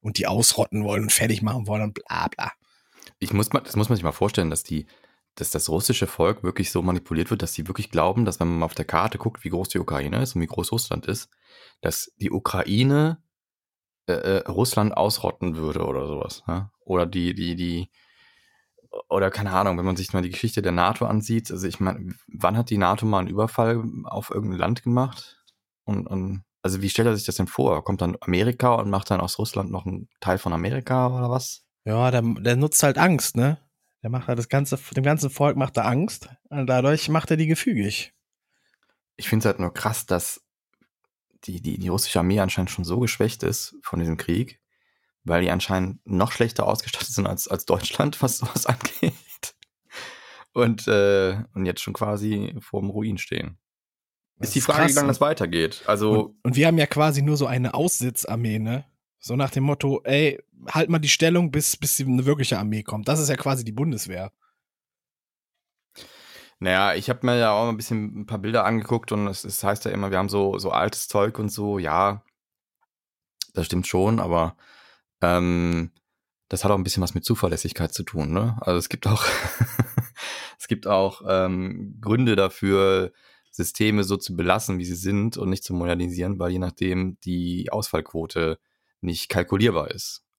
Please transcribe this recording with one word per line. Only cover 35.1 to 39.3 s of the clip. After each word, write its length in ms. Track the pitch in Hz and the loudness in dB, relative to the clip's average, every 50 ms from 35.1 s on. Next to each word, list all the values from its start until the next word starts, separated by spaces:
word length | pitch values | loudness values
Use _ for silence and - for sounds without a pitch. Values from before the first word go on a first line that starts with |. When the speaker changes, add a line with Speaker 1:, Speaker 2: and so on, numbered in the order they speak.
| 156 151 147 139 | 2 2 0 -2
Speaker 1:
Volk 260 | - - 143 147 - | 0 2 2 2 4
macht 200 | 135 131 127 - 123 | 2 0 0 0 0
er 80 | 110 | 2
Angst 420 | 107 113 135 135 117 - - - - - _ _ _ | 2 2 2 0 -2 -4 -8 -14 -18 -20 _ _ _
und 160 | - 143 131 | -6 -4 0
dadurch 420 | 123 127 127 123 139 151 151 - - | 2 2 4 4 4 2 2 2 2
macht 220 | 156 160 156 - | 0 0 2 2
er 60 | 165 156 | 2 2
die 80 | 160 | 4
gefügig. 640 | 156 160 - - 262 233 113 101 101 - - - - _ _ _ _ _ _ _ _ _ _ _ _ _ _ _ _ _ _ _ _ _ | 2 2 0 2 0 0 0 0 -2 -2 -6 -8 -10 _ _ _ _ _ _ _ _ _ _ _ _ _ _ _ _ _ _ _ _ _
Speaker 2:
Ich 120 | - - | -12 -4
find's 180 | - | 0